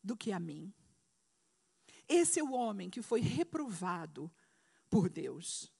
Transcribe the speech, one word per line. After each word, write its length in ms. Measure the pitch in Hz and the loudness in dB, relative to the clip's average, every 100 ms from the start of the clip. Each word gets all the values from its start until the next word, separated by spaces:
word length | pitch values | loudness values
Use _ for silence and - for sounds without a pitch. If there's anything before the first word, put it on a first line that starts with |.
do 100 | 190 | -6
que 180 | 226 - | -6 -4
a 80 | 190 | -4
mim." 300 | 170 151 165 - _ _ _ _ _ _ _ _ _ _ - - - | -4 -8 -12 -16 _ _ _ _ _ _ _ _ _ _ -20 -20 4
Esse 340 | 339 339 - | 6 6 2
é 20 | |
o 100 | 302 | 0
homem 380 | 254 233 202 180 | 0 0 -2 -6
que 100 | 247 | -8
foi 200 | 226 226 | 0 2
reprovado 1080 | 233 254 339 311 277 170 180 175 160 151 156 _ _ _ _ _ _ | 2 0 -2 -2 -4 -4 -4 -4 -6 -10 -12 _ _ _ _ _ _
por 180 | 226 180 | 4 4
Deus. 640 | - 131 - 170 - - | 0 -8 -8 -8 -8 -10